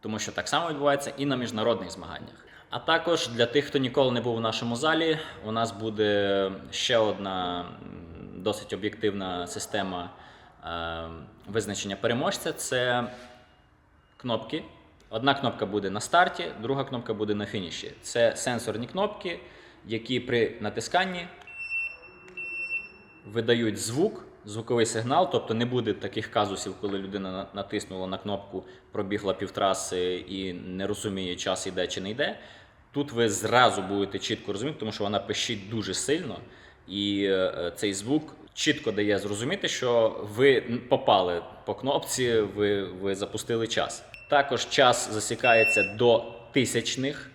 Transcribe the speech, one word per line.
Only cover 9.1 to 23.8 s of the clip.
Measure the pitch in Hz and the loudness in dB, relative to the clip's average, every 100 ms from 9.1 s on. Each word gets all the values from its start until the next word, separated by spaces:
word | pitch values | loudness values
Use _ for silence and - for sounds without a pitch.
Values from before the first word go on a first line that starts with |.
| 101 92 90 85 | 0 -4 -4 -6
система, | 107 - 104 98 90 87 - - - - - | -8 -4 -4 -2 -4 -8 -14 -20 -20 -20 -16
е, | 82 85 82 82 82 82 78 - - | -8 -6 -6 -6 -8 -12 -16 -20 -6
визначення | 107 101 98 101 95 | -4 -2 -6 -6 -2
переможця. | 117 117 165 196 165 | 0 0 0 -2 -6
Це | 160 - 127 123 123 117 - - - - _ _ _ _ _ _ _ | -6 -2 0 2 0 -2 -8 -18 -20 -20 _ _ _ _ _ _ _
кнопки. | 127 110 - 156 208 - - _ _ | -2 -2 -2 -8 -8 -18 -20 _ _
Одна | 113 135 | 0 2
кнопка | 131 123 - 101 | 2 0 0 -2
буде | 104 95 | 0 -2
на | 101 | -4
старті, | - 170 180 - - - | 2 4 4 0 -8 -6
друга | 113 135 | -4 -2
кнопка | 131 127 117 | -2 -4 -4
буде | 104 104 | -2 0
на | 104 104 | -2 -2
фініші. | 110 87 - - - | -4 -6 -8 -12 -14
Це | - 120 117 - | -4 4 4 4
сенсорні | - 120 113 104 127 | -2 -2 -4 -4 -4
кнопки, | 185 208 208 185 170 - - - - - | -2 -2 -2 -10 -10 -12 -20 -20 -20 -6
які | 113 113 123 | -6 -2 -4
при | 123 120 107 - | 2 2 2 0
натисканні | 104 104 - 180 185 180 175 - - - - - 101 98 98 98 95 95 101 101 101 101 - - - - 104 | -6 -4 0 0 0 -4 -10 -16 -18 -12 -6 -6 -6 -10 -20 -20 -18 -14 -10 -8 -6 -8 -8 -20 -20 -20 -6
видають | 110 113 120 113 | -4 2 2 2
звук, | 98 | -2